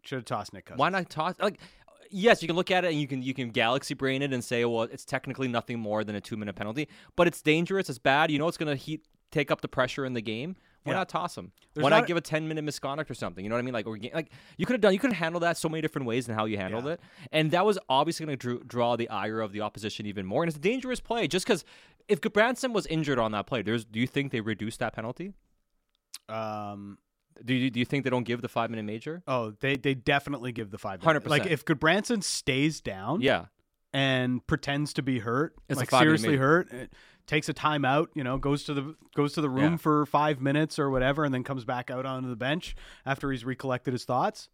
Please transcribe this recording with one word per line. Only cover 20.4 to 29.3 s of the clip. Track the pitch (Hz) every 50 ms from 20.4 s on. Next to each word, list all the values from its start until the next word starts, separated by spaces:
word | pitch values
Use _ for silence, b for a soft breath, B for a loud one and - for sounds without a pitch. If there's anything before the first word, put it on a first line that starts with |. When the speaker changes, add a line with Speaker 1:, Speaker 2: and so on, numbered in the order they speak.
Speaker 2:
And | 170 165
it's | 151
a | 147
dangerous | 139 196 247 269 240 254 247 -
play, | - - 226 233 202
just | 139 139 185 -
'cause | - 214 160 - B B B B B B B _
if | - 208 -
Branson | - 220 - - 220 247 254 - - 254 233
was | 196 -
injured | - 160 160 156 143 139 120
on | 113 110 107
that | 104 98
play, | - 139 117
there's, | 95 101 113 120 107
do | - 107 110
you | 123
think | 127 - 143 143 135
they | - 117
reduce | 104 113 110 92 104 110 -
that | - 120 110 -
penalty? | - 110 117 127 - 170 202 196 _ _ _ _ _ _ _ _ _ _ _ _ _ _ _ - - _ -
Speaker 1:
Um, | 110 110 110 107 107 107 104 101 101 101 101 101 98 _ _ _ _ _ _ _ _ - 120
Speaker 2:
Do | 120 131
you, | 127 127 131
do | 110 120
you | 123
think | - - 139 127
they | 131
don't | 123 127 117
give | 113 117 120
the | 117 117
five-minute | - 120 113 113 117 110 104
major? | 104 110 113 - 151 160 180 _
Speaker 1:
Oh, | -